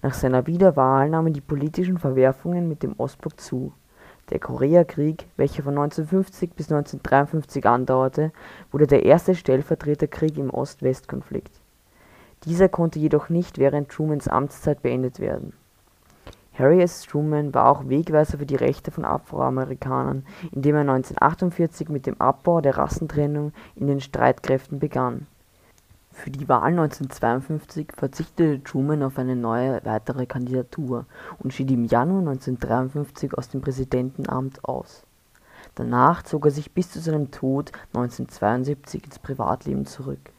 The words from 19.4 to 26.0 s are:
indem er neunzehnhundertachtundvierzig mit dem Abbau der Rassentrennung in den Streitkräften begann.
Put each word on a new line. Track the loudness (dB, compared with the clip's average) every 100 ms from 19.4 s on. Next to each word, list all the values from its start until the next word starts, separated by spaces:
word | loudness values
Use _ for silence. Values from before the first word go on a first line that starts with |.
| -2 -2 -4 -6 -4 -2 -2 -4 -8 -14 -12
indem | -2 2 2
er |
neunzehnhundertachtundvierzig | 2 0 0 2 2 2 -4 0 -2 -2 -6
mit | -6 -6
dem | -2
Abbau | 0 0 2 2
der | 2 0
Rassentrennung | -2 -4 -6 -2 -2 -2 -6 -8 -20 -4
in | -2
den | -2
Streitkräften | -2 0 2 0 0 -2 -2 -6
begann. | -4 -2 -4 -4 -12 _ _ _ _ _ _ _